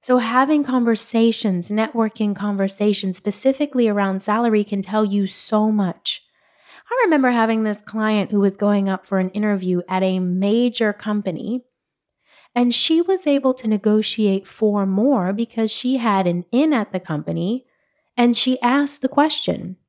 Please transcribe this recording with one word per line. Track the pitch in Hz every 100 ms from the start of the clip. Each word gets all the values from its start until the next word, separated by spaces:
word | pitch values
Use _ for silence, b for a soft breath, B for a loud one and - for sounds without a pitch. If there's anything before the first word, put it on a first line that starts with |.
So | - 254
having | 226 247 269 302
conversations, | 277 254 233 220 - 226 226 220 220 180 175
networking | 208 220 233 220 - 208
conversations | 196 208 202 196 - 208 202 190 180
specifically | - 196 269 269 285 262 233
around | 208 196 190
salary | 208 214 240 214
can | 202 202
tell | 185 214
you | 214 202 190
so | - - 214 214
much. | 214 190 - - - _ b b b b b _
I | 508
remember | 453 302 254
having | 240 226 220
this | 214 208
client | - 220 214 214 185
who | 208
was | 196 196
going | 208 202 196
up | 190 -
for | 190
an | 185
interview | 202 208 202 185 180 175
at | 190
a | 190 185
major | 180 180 202 226 247 233 220
company, | 208 220 208 196 160 - 247 _ _ _ _ _ b b b b
and | 240 247
she | 240 - 320
was | 339 381 302
able | 277 269
to | 262 220
negotiate | 214 208 214 214 - 208 196 196
for | - 214 202 196
more | 190 247 254 180
because | 202 233 - 220
she | - 247 262
had | 233 196 180
an | 175 175
in | 240 311
at | 269 202
the | 185
company, | - 151 - 165 175 247 _ _ _ _ _ -
and | 240
she | 233 - 254
asked | 233 269 285 -
the | -
question | - 311 - - - 170 185